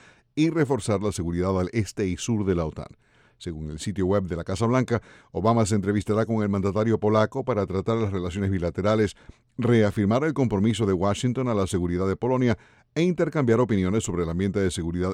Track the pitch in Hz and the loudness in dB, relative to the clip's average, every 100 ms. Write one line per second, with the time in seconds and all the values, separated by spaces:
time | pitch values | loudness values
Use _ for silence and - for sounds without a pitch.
0 | - _ _ - 160 160 135 131 - 101 | -6 _ _ 0 0 2 2 0 0 -2
1 | 104 95 85 85 92 95 90 117 101 - | -2 -4 -2 -2 0 0 0 -2 -4 -2
2 | 98 87 - 110 98 87 80 78 - - | -4 -2 -2 -2 0 0 0 -6 -14 -16
3 | _ _ _ _ 90 78 78 78 - 95 | _ _ _ _ -12 -10 -8 -8 -6 -2
4 | 90 101 92 85 82 95 113 127 - 113 | 2 2 0 -6 -6 -2 0 0 0 -2
5 | - - _ - 101 117 107 107 95 104 | -4 -20 _ -2 2 2 2 2 0 0
6 | 95 107 110 113 104 98 98 98 110 107 | 0 0 0 0 0 0 0 0 0 2
7 | 107 107 107 135 127 107 95 92 92 113 | 2 2 2 0 -4 -2 -2 -2 -2 -2
8 | 107 95 87 92 98 95 85 80 98 110 | -2 -2 -4 -4 -2 0 -2 -2 0 2
9 | 104 - - - _ - 113 120 104 101 | 0 -2 -20 -20 _ -4 2 4 4 2
10 | 101 120 160 143 123 101 110 107 104 92 | 2 2 0 0 0 2 2 2 2 2
11 | 98 104 127 123 123 104 95 95 87 87 | 0 0 -2 -2 -2 -2 0 0 -2 0
12 | 95 95 120 127 127 107 - _ _ - | -2 -2 0 0 2 0 -4 _ _ -2
13 | 175 170 160 156 123 113 120 101 92 110 | 0 0 -2 0 2 4 4 2 2 0
14 | 107 87 82 85 98 95 95 92 82 87 | -2 -2 -2 0 0 0 0 -2 -4 -2
15 | 92 | -4